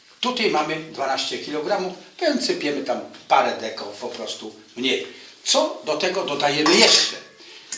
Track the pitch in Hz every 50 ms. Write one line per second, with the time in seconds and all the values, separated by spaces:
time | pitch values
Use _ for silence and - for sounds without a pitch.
0 | _ _ - _ - 247 247 226 214 190 151 151 156 160 160 160 156 - - 139
1 | 135 - - 135 - - 131 117 - 147 151 151 151 185 208 185 185 185 - -
2 | - - - - 359 302 - - - - 175 - - 143 143 135 - - 120 110
3 | - - - - - - 143 139 123 123 - - 113 - - - 104 101 - -
4 | 123 - - 120 110 - - - 113 107 - - - - - 120 131 131 - -
5 | - - - - - - - - - - - 294 311 - - - - 151 - -
6 | 190 180 185 190 170 - 147 123 147 143 143 147 151 160 180 - - - - -
7 | - - - - - - - - - - - - - - -